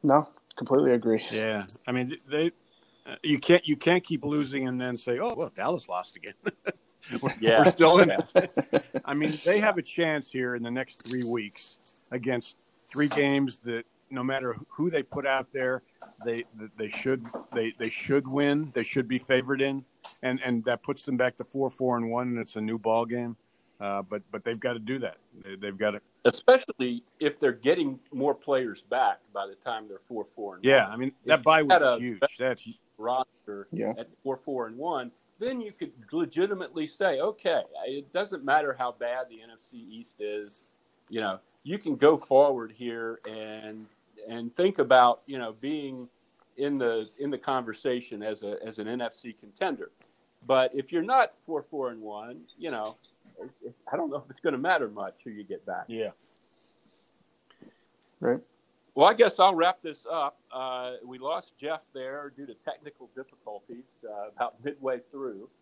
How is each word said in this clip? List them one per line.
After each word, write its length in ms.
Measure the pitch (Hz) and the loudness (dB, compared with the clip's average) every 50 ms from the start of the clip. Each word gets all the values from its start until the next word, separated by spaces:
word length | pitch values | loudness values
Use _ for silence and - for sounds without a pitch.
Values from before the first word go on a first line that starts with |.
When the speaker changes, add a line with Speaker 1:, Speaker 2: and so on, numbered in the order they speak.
| - | 6
Speaker 1:
No, 260 | 147 135 147 147 - _ _ _ _ - | 6 6 6 6 2 _ _ _ _ -12
completely 360 | - 135 - 131 135 147 135 123 | -10 -2 2 4 4 6 6 4
agree. 300 | 120 107 117 110 107 - - | 4 4 2 2 2 0 -4
Speaker 2:
Yeah, 320 | 107 107 110 110 110 104 98 98 - - _ - | -4 -2 -2 -2 -2 -4 -4 -8 -10 -12 _ -4
I 40 | |
mean, 260 | 123 127 127 123 156 - _ 131 | -2 -2 -2 -4 -6 -12 _ -6
they, 220 | 143 151 160 170 170 _ _ _ _ _ _ _ _ _ _ | -2 0 0 -2 -2 _ _ _ _ _ _ _ _ _ _
uh, 100 | - 131 - - | -14 -14 -8 0
you 160 | 151 151 135 | 2 2 2
can't, 280 | - - 170 180 - 156 | 6 6 6 6 6 2
you 80 | 151 | -2
can't 280 | 139 - 165 175 180 175 | 2 4 4 4 4 2
keep 200 | - 165 135 127 | 0 -6 -4 -2
losing 440 | 147 147 147 147 131 135 139 131 127 | -2 0 0 -2 -2 -2 -4 -2 -2
and 120 | 127 127 | -2 -2
then 160 | 127 127 123 117 | -2 -4 -4 -6
say, 220 | - 123 120 127 | -4 -4 -2 -2
"Oh, 140 | 190 240 233 | -2 -4 -2
well, 160 | 226 165 127 _ | -4 -6 -6 _
Dallas 320 | - 98 135 175 160 - - | -4 -2 -2 -2 -2 -4 -6
lost 260 | 90 90 90 - - | -6 -6 -6 -8 -14
again." 180 | - - 101 98 _ _ | -18 -16 -16 -18 _ _
<laughs> 800 | 208 - _ _ - - _ _ _ _ _ - - 117 117 | -6 -6 _ _ -8 -8 _ _ _ _ _ -14 -10 -8 -4
We're, 120 | 135 127 113 - | -4 -4 -4 2
Speaker 3:
Yeah. 200 | 110 113 113 110 - | 4 6 8 10 8
Speaker 2:
we're 80 | 185 | 8
still 280 | 170 - 165 160 175 180 | 8 8 8 8 10 10
in 100 | 190 - | 8 8
Speaker 3:
Yeah. 80 | - 98 - - _ | 6 0 -4 4 _
Speaker 2:
it. 520 | 185 180 180 - - - - - 139 - - _ | 4 4 4 -2 -4 -4 0 0 -2 -2 -2 _
<laughs> 100 | 131 - | -8 -6
I 80 | - 143 | -4 -4
mean, 260 | 147 151 156 156 147 - | -2 0 -2 -2 -2 0
they 140 | 170 190 208 | 2 2 4
have 180 | 208 214 202 175 | 4 2 2 0
a 60 | - | -4
chance 440 | - - - 170 160 156 147 127 - | -6 -2 -2 0 0 0 -2 -4 -6
here 240 | - 131 127 123 123 | -6 -4 -4 -4 -4
in 80 | 120 117 | -4 -6
the 80 | 117 | -4
next 360 | 120 127 131 - - - - 117 | -4 -4 -6 -8 -8 -10 -8 -4
three 140 | 123 127 123 | -4 -4 -2
weeks 540 | 117 117 117 107 104 - - - - - _ _ - - - _ _ | -2 -2 -4 -4 -6 -10 -14 -18 -18 -18 _ _ -20 -20 -20 _ _
against 460 | 123 127 117 131 127 120 - - - _ _ _ _ _ _ - | -10 -6 -4 -2 -2 -4 -4 -8 -20 _ _ _ _ _ _ -12
three 200 | - 135 147 147 | -2 0 0 0
games 500 | 139 147 143 139 139 139 139 131 120 - _ | 2 2 2 4 4 2 0 0 -4 -8 _
that 200 | 120 117 117 113 _ _ _ _ _ | -6 -6 -6 -8 _ _ _ _ _
no 140 | 135 131 123 | -8 -6 -4
matter 320 | 131 135 135 127 123 113 107 139 _ | -4 -4 -4 -4 -4 -6 -8 -12 _
who 200 | - - 151 180 | -6 -4 -4 -2
they 140 | 165 151 135 | -2 -2 -4
put 240 | _ - 147 135 139 | _ -8 -6 -2 0
out 260 | 135 135 123 _ _ | -2 -2 -2 _ _
there, 300 | 135 131 127 127 123 _ _ _ _ - - - _ - | -4 -2 -2 -2 -4 _ _ _ _ -20 -20 -20 _ -6
they, 200 | 120 117 117 120 _ _ 110 107 110 _ 110 | -4 -4 -4 -6 _ _ -16 -16 -16 _ -8
they 100 | 110 104 | -8 -8
should, 380 | 107 - - 135 131 131 113 117 - - - - - | -8 -6 -2 -2 -2 -2 -4 -10 -14 -14 -14 -8 -4
they, 220 | 120 110 113 - _ | -4 -4 -4 -4 _
they 140 | 113 110 | -6 -6
should 360 | - - - - 139 143 131 131 | -6 -6 -4 0 0 0 0 0
win. 440 | 131 143 143 143 143 147 156 147 - | -2 2 2 2 2 0 -2 -4 -4
They 80 | 127 | -4
should 260 | 113 - - 139 127 110 | -4 -2 -2 -2 -2 0
be 120 | 127 123 | -2 -4
favored 420 | - - 135 127 127 127 139 131 | 0 2 2 2 2 0 -2 0
in, 240 | 135 139 135 139 131 _ _ _ _ - - _ - | 0 -2 -2 -4 -8 _ _ _ _ -20 -18 _ -4
and, 160 | 131 127 131 127 | -2 -2 -2 -2
and 220 | 127 123 117 110 | -2 -2 0 0
that 160 | 127 120 113 | -2 -2 -2
puts 220 | _ - - - - | _ -8 -8 -6 -4
them 120 | - 131 | -6 0
back 220 | 123 127 127 - _ | 0 0 0 0 _
to 60 | - | -14
four, 260 | _ - 139 135 131 | _ -4 -4 -4 -4
four, 260 | - - 135 127 123 | -2 -2 0 0 0
and 140 | 120 117 113 | 0 0 -2
one, 200 | 113 120 123 123 | -2 -2 -2 -2
and 100 | 120 117 | -4 -4
it's 160 | 113 - - | -6 -6 -6
a 60 | 110 | -6
new 180 | 107 107 113 113 | -4 -4 -4 -2
ball 260 | 101 113 110 113 117 | 0 2 2 2 2
game. 320 | 117 117 120 120 120 117 _ _ _ _ _ _ _ _ _ | 0 -4 -4 -4 -6 -8 _ _ _ _ _ _ _ _ _
Uh, 220 | 104 101 98 98 | -6 -4 -4 -4
but, 220 | 98 92 104 104 - _ | -4 -4 -8 -8 -8 _
but 120 | - 110 - | -12 -8 -6
they've 160 | 120 117 110 | -6 -6 -4
gotta 200 | 101 127 120 117 | -4 -4 -4 -4
do 180 | 110 110 131 135 | -4 -6 -6 -4
that. 200 | 120 92 78 _ _ _ _ - - | -4 -8 -8 _ _ _ _ -20 -16
They, 120 | 95 98 95 | -16 -14 -8
they've 200 | 98 101 98 95 | -8 -8 -4 0
gotta, 240 | 107 104 101 104 _ _ _ _ _ | 0 0 0 -2 _ _ _ _ _
Speaker 3:
especially 800 | 120 120 - - - 254 254 - - - _ 131 123 120 120 - _ _ _ | 2 2 4 6 6 6 6 6 -2 -6 _ -4 -4 -4 -6 -10 _ _ _
if 200 | 156 147 147 - | -2 -2 0 2
they're 120 | 151 135 | 2 2
getting 480 | 120 110 110 139 165 185 160 139 131 123 _ _ - | 2 2 2 2 2 2 2 -4 -4 -8 _ _ -6
more 200 | 127 135 147 - | -2 0 0 0
players 480 | - - - 139 131 131 113 101 - | -2 -2 0 0 0 0 -2 -8 -10
back 380 | _ _ 123 127 127 104 95 - _ _ | _ _ 0 2 2 2 0 -2 _ _
by 140 | _ 98 98 | _ -8 -8
the 100 | 98 98 _ _ | -8 -10 _ _
time 240 | 135 117 110 107 107 | -8 -8 -8 -10 -14
they're 140 | 98 95 _ _ | -18 -20 _ _
four, 180 | 123 110 104 - _ | -8 -8 -8 -10 _
four, 200 | - 107 98 92 | -10 -10 -10 -10
and 80 | 90 98 | -2 4
one. 80 | 127 135 | 6 6
Speaker 2:
Yeah, 140 | 131 107 98 | 6 4 2
I 80 | 107 117 | -2 -6
mean, 120 | 127 135 | -6 -6
Speaker 3:
If 160 | - _ _ 123 | -8 _ _ 2
Speaker 2:
that 160 | 151 156 123 | 2 4 6
bye 160 | 156 160 160 | 6 6 6
Speaker 3:
you 80 | 156 143 | 6 6
had 120 | 185 170 147 | 4 6 6
Speaker 2:
week 40 | 131 | 4
Speaker 3:
a 60 | 123 | 2
Speaker 2:
is 60 | 117 | 2
huge. 180 | 120 123 113 95 | -2 -6 -2 -2
Speaker 3:
better 140 | 139 135 - - | -2 -2 -2 -2
Speaker 2:
That's 240 | 127 131 123 - - | -4 -4 -4 -4 -10
hu- 80 | 113 113 _ _ _ _ _ | -20 -20 _ _ _ _ _
Speaker 3:
roster 720 | 107 117 127 131 131 _ _ _ _ - 104 101 98 _ | -6 -4 -2 -2 -4 _ _ _ _ -14 -14 -14 -12 _
Speaker 1:
Yeah. 220 | - 165 113 107 113 | -8 -6 -4 -4 -4
Speaker 3:
at 120 | 113 117 - _ _ _ | -6 -10 -16 _ _ _
four, 140 | 135 131 127 _ | -6 -6 -6 _
four, 220 | - 139 127 117 | -8 -6 -6 -6
and 100 | 110 113 | -6 -8
one, 360 | 123 147 170 170 135 123 120 _ _ _ _ _ _ | -8 -6 -6 -4 -6 -6 -8 _ _ _ _ _ _
then 220 | 202 247 262 247 | -6 -4 -4 -6
you 140 | 226 208 202 | -8 -12 -10
could 180 | - - 143 - 127 113 101 - | -12 -12 -12 -12 -18 -18 -8 -4
legitimately 720 | 165 170 147 - 151 185 202 202 185 175 139 - 165 156 156 | -4 -4 -2 0 0 0 0 0 -6 -8 -10 -8 -8 -8 -8
say, 320 | - - 202 190 151 131 | -4 -2 0 0 0 0
Okay, 420 | 151 208 214 - - 196 165 - - - - 71 87 120 | -2 -2 -4 -2 -2 0 0 0 0 -4 -10 -12 -10 -8
it 260 | 135 143 143 139 _ | -8 -10 -12 -6 _
doesn't 320 | 175 202 202 196 156 135 | -4 -4 -4 -8 -8 -2
matter 280 | 139 139 156 151 143 131 127 | 2 2 2 2 0 -4 -4
how 140 | 127 123 117 | -4 -6 -6
bad 320 | _ 123 120 123 127 127 123 | _ -6 -6 -4 -6 -8 -10
the 120 | 113 110 | -12 -20
N 80 | 110 117 | -20 -20
F 80 | 113 107 _ _ | -20 -20 _ _
C 60 | - 120 113 90 | -20 -20 -18 -16
East 300 | 107 113 117 _ - _ | -18 -18 -18 _ -14 _
is, 400 | 104 104 - 104 104 101 101 - _ _ _ _ _ _ _ _ _ _ | -8 -6 -6 -8 -10 -12 -18 -20 _ _ _ _ _ _ _ _ _ _
you 100 | - 113 | -6 -4
know, 200 | 110 101 95 95 _ _ _ _ _ | -4 -4 -4 -6 _ _ _ _ _
you 140 | 139 180 208 | -8 -8 -6
can 200 | - 160 135 - | -4 -4 0 6
go 180 | 139 147 160 | 8 8 8
forward 560 | 143 - - 135 131 143 143 135 123 113 110 110 | 6 2 4 6 6 6 6 4 0 -4 -10 -12
here 460 | 104 123 120 117 117 113 113 113 110 _ 110 | _ -8 -8 -6 -6 -6 -8 -8 -10 _ -14
and 560 | 110 110 110 110 107 110 107 107 107 110 107 104 _ _ _ _ _ - - 110 | -12 -12 -12 -12 -12 -14 -14 -14 -14 -16 -16 -20 _ _ _ _ _ -20 -14 -12
and 260 | 113 117 117 120 - | -10 -8 -8 -8 -2
think 240 | - 175 190 190 - | 2 2 2 4 2
about, 420 | 139 120 131 127 123 123 120 - _ | 4 6 8 8 8 8 6 2 _
you 120 | - 139 131 | -12 -10 -8
know, 160 | 123 113 107 110 | -8 -8 -10 _
being 480 | 123 139 156 151 143 139 131 127 123 123 _ _ _ _ _ _ _ _ _ - | -8 -6 -6 -6 -6 -8 -10 -12 -14 -18 _ _ _ _ _ _ _ _ _ -6
in 200 | 139 143 143 139 | -4 -2 0 0
the, 320 | 127 117 113 113 107 107 _ - | 0 0 0 0 -4 -6 _ -8
in 100 | 139 143 | -6 -6
the 80 | 143 123 | -6 -6
conversation 840 | - - 135 131 120 113 110 - - 139 127 123 120 - 113 104 104 | -4 -2 -2 -2 -4 -6 -10 -4 -2 -2 -2 -2 -4 -8 -12 -8 -6
as 200 | 110 107 104 110 | -6 -8 -6 -6
a, 140 | 101 104 - - | -8 -8 -8 -10
as 140 | 110 107 110 | -12 -10 -8
an 80 | 104 107 | -8 -6
N 140 | 117 123 | -6 -6
F 120 | 120 113 - | -6 -8 -8
C 220 | - - 120 107 _ | -10 -18 -18 -18 _
contender. 520 | - 104 _ _ 190 185 147 120 - - _ _ _ _ _ _ _ _ _ _ _ 123 | -20 -20 _ _ -4 -4 -4 -6 -10 -14 _ _ _ _ _ _ _ _ _ _ _ 2
But 240 | 135 131 131 127 127 | 4 4 4 2 0
if 180 | 139 135 - | -4 -8 -4
you're 120 | 165 170 160 | -4 -4 0
not 300 | 208 262 269 233 - - _ _ | 2 4 4 4 2 0 _ _
four 200 | - 165 147 143 _ | -8 -6 -6 -6 _
four 200 | - 143 135 123 | -8 -6 -6 -6
and 120 | 117 113 | -6 -10
one, 400 | 107 107 104 104 107 117 127 - 120 _ _ _ | -14 -12 -12 -12 -12 -14 -16 -18 -20 _ _ _
you 140 | - 165 | -10 -8
know, 260 | 135 113 107 107 110 _ _ _ _ _ _ - _ - - 131 _ _ - 120 120 _ _ - | -6 -6 -6 -8 -10 _ _ _ _ _ _ -20 _ -16 -16 -16 _ _ -18 -18 -18 _ _ -8
I 60 | - 165 | -6 -4
don't 120 | 339 302 | -4 -4
know 80 | - 143 | -6 -8
if 120 | - - | -10 -12
it's 100 | - _ | -20 _
gonna 180 | - 170 143 127 | -4 -2 -2 0
matter 300 | 139 175 185 156 135 107 | 0 0 2 0 0 -4
much 280 | 104 104 98 95 - _ _ | -6 -8 -10 -10 -10 _ _
who 80 | 120 | -16
you 120 | 107 104 104 | -14 -14 -12
get 220 | 92 98 87 _ | -12 -12 -12 _
back. 200 | - 90 90 - - | -8 -8 -8 -8 -10
Speaker 2:
Yeah. 240 | 113 113 110 101 - _ _ _ _ _ _ _ _ _ _ _ _ _ _ _ _ _ _ _ _ _ _ _ _ _ _ _ _ _ - - _ _ _ _ _ _ _ _ _ _ | -6 -6 -6 -6 -6 _ _ _ _ _ _ _ _ _ _ _ _ _ _ _ _ _ _ _ _ _ _ _ _ _ _ _ _ _ -20 -20 _ _ _ _ _ _ _ _ _ _
Speaker 1:
Right. 180 | - - 247 262 - _ _ _ _ _ _ _ _ _ _ | 0 0 0 0 -2 _ _ _ _ _ _ _ _ _ _
Speaker 3:
Well, 140 | 131 147 190 | 6 6 6
I 60 | 226 | 10
guess 260 | 214 233 202 - - | 8 8 6 8 6
I'll 160 | 185 196 190 | 6 6 6
wrap 260 | 165 165 180 185 - | 6 2 2 2 0
this 240 | _ 160 147 - _ 151 | _ -14 -14 -12 _ -6
up. 300 | 165 160 147 143 - _ _ _ - | -4 -2 -2 -4 -6 _ _ _ -10
Uh, 400 | 131 131 131 127 127 127 127 127 120 117 | -8 -6 -6 -6 -6 -6 -8 -10 -12 -14
we 140 | 123 131 127 | -16 -16 -10
lost 320 | 127 143 165 180 - _ _ _ | -6 -6 -6 -6 -8 _ _ _
Jeff 220 | 135 147 160 156 _ _ _ | -8 -8 -8 -8 _ _ _
there 380 | 135 131 131 135 147 147 143 123 127 | -12 -10 -10 -10 -10 -12 -14 -16 -16
due 80 | 143 | -18
to 80 | 131 113 _ _ | -18 -18 _ _
technical 460 | 156 - - 156 147 143 _ 131 113 _ | -12 -12 -12 _ -20 -20 _ -20 -20 _
difficulties, 680 | 131 131 _ _ _ _ 113 107 101 _ _ 117 120 127 _ _ _ - 113 | -16 -16 _ _ _ _ -16 -16 -16 _ _ -18 -18 -18 _ _ _ -18 -14
uh, 200 | 104 101 104 107 104 | -12 -12 -12 -12 -6
about 220 | - 123 117 - _ 117 | -6 -6 -6 -6 _ -10
midway 380 | 139 143 143 135 131 127 120 - _ | -10 -10 -6 -6 -6 -6 -6 -8 _
through. 380 | - 139 135 127 107 98 107 - _ _ | -14 -10 -10 -10 -10 -12 -18 -20 _ _